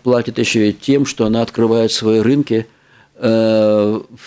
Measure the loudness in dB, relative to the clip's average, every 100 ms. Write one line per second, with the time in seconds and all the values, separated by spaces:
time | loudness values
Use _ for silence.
0 | 0 0 0 -4 -2 0 0 -2 0 0
1 | 0 -2 -2 0 -2 -2 0 2 0 -2
2 | 0 0 2 0 0 -2 -4 _ _ _
3 | _ -6 -2 0 2 2 2 2 0 -2
4 | -8 -18